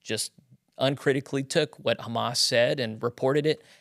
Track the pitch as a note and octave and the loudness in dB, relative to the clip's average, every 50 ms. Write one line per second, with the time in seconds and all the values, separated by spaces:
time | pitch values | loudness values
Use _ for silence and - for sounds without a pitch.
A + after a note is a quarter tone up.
0 | - - A2 G#2+ - - - _ _ _ - - _ _ _ - B2+ C3+ C#3+ B2+ | -10 -6 -6 -6 -6 -8 -12 _ _ _ -20 -20 _ _ _ -2 -2 0 0 0
1 | - D3 C3 C3+ C3 - - C#3 C3+ - - E3 D3+ - - - - A#2 A#2 - | 0 0 0 0 0 -4 -4 -4 -4 -2 0 0 0 0 -2 -4 -2 0 0 0
2 | - A#2 A#2 A2+ A2+ A2+ B2 - - - B2+ A#2 A#2+ C3+ D3+ C#3+ A#2+ A2 A2 A2 | -2 -6 -4 -4 -2 -2 -2 0 0 2 4 4 4 4 2 0 -2 -4 -4 -4
3 | - A#2+ - - D3 C3+ C#3+ D3+ D3 D#3 D3+ - - - - - | -4 -4 -2 0 0 2 2 2 2 0 0 -2 -6 -16 -20 -20